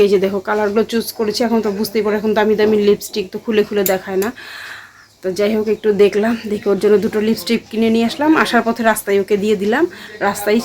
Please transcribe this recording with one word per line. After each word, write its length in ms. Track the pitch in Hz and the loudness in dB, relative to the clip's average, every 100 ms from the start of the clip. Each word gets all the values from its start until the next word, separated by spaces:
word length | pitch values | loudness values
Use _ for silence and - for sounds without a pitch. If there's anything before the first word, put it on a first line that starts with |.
এই 40 | 202 | 4
যে 60 | 196 | 4
দেখো 140 | 196 202 202 | 2 -2 -2
কালারগুলো 340 | 214 208 214 214 | -2 0 0 0
চুজ 160 | 233 208 - | -2 -4 -4
করেছি। 220 | 214 208 233 | -4 -2 0
এখন 100 | 226 214 | 0 0
তো 40 | 196 | -4
বুঝতেই 240 | 208 226 | -2 -2
পারো 100 | 208 208 | 0 0
এখন 120 | 214 214 | 0 0
দামি 160 | 214 214 | 2 2
দামি 160 | 214 214 202 | 2 2 2
লিপস্টিক 360 | 202 - 214 190 | 0 -2 -8 -8
তো 40 | 208 | -8
খুলে 180 | - 214 208 | -2 0 0
খুলে 140 | 208 202 | 0 0
দেখায় 260 | 190 202 190 | 0 -2 -4
না, 40 | 208 - - - - - - - - _ | -4 -6 -18 -18 -16 -18 -20 -20 -20 _
তো 60 | 185 180 | -8 -2
যাই 140 | 208 220 | 0 0
হোক 100 | 214 | -2
একটু 140 | 208 214 196 | 0 0 4
দেখলাম, 320 | 202 202 220 233 214 | 4 4 -2 -2 -4
দেখে 160 | 208 202 | -4 -2
ওর 60 | 202 | 0
জন্য 120 | 208 214 | 4 2
দুটো 140 | 214 214 214 | 2 -2 0
লিপস্টিক 320 | 226 - 226 - | -2 -2 -4 -4
কিনে 180 | 220 226 | -2 2
নিয়ে 120 | 226 233 | 2 0
আসলাম। 200 | - 302 311 | 0 2 4
আসার 180 | 214 240 220 | 4 2 0
পথে 160 | 226 226 | 0 0
রাস্তায় 280 | 214 - 202 | 0 0 0
ওকে 140 | 190 202 | 0 0
দিয়ে 140 | 214 202 | 0 0
দিলাম, 220 | 208 254 349 - - - 202 | 0 0 0 -4 -18 -4 -4
রাস্তায় 340 | 202 208 220 | -2 0 0